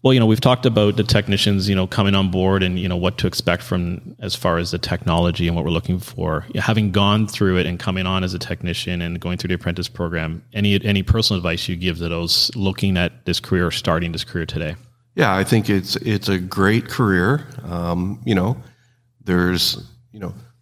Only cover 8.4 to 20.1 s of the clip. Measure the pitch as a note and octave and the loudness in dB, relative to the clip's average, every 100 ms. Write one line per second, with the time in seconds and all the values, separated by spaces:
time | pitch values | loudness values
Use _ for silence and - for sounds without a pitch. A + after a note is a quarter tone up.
8.4 | - F2 F2 E2 - F2 E2+ F2 F2+ F2+ | -8 -6 -6 -6 -4 -4 -4 -6 -6 -6
9.4 | F2 F2+ F2+ F2+ F2 - E2+ E2+ D#2+ E2 | -4 -4 -4 -4 -8 -6 -4 -4 -4 -8
10.4 | - G#2+ G2+ G2 G#2 G2+ F#2+ A2+ A2 G2 | -8 0 4 4 4 2 4 2 4 0
11.4 | E2+ E2+ - E2+ F2+ E2+ E2+ E2+ E2+ - | 0 -2 -4 -2 -2 -2 -4 -4 0 0
12.4 | - A2 G2 F#2 G2 F2+ F2 - - E2+ | 0 0 -2 0 2 2 0 -2 -4 -4
13.4 | - F#2 F2 - - E2 E2+ D#2+ - F2 | 0 0 0 -2 0 0 -2 -6 -6 -6
14.4 | D#2+ E2 D#2 F2 - _ _ - C3 F#2+ | -6 -6 -6 -8 -16 _ _ 0 2 2
15.4 | F#2+ A2+ G#2+ G2 - - A#2+ G#2 - F#2+ | 4 2 4 0 0 -4 -2 -2 0 -2
16.4 | F2+ G2 G2 A2+ - - A2+ F#2 F#2 D3 | -2 2 2 2 -2 0 2 4 4 0
17.4 | - - D#2+ F2 E2+ F2 F#2 A2+ A#2+ G2 | -4 -14 -8 -6 -2 -2 -4 -6 0 0
18.4 | F#2+ - - _ _ _ _ _ - F2+ | 2 -2 -8 _ _ _ _ _ 0 2
19.4 | F2+ F2 - - - - _ | 2 0 -2 -4 -12 -20 _